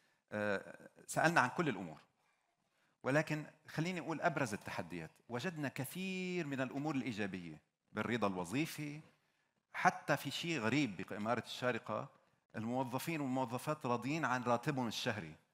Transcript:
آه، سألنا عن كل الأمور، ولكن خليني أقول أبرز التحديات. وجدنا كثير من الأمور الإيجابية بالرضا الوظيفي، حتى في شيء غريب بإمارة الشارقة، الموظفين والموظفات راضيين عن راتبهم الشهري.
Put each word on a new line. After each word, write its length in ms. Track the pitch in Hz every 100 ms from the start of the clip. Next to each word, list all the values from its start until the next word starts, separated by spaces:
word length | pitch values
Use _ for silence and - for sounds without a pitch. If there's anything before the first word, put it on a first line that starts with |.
| _ _ _
آه، 580 | 107 104 98 - - - - -
سألنا 340 | - 156 165
عن 80 | 127
كل 200 | - 160
الأمور، 300 | 104 87 - - _ _ _ _ _ _ _ _ _
ولكن 420 | 123 147 156 151 143 - -
خليني 320 | - 170 180
أقول 220 | 135 151
أبرز 320 | 165 147 123
التحديات. 580 | 104 - - 87 85 80 - -
وجدنا 400 | 120 175 156 139
كثير 760 | - 131 180 190 185 185 180 147
من 140 | 131
الأمور 340 | 127 135 151 139
الإيجابية 640 | 123 104 101 92 87 78 _ _ _
بالرضا 360 | 107 107 117 104
الوظيفي، 720 | 92 87 123 156 - 147 151 - _ _ _ _ _ _
حتى 440 | - 180 - - 143
في 140 | 143
شيء 280 | - 170 156
غريب 380 | 110 139 131 90
بإمارة 460 | 92 104 107 117 -
الشارقة، 640 | - 123 113 - 110 143 - _ _ _ -
الموظفين 680 | 113 127 127 131 - 160
والموظفات 640 | 135 127 123 123 151 151 127
راضيين 400 | 120 123 160 131
عن 180 | 127
راتبهم 440 | 123 120 151 135 117
الشهري. 480 | - - 101 80 78 _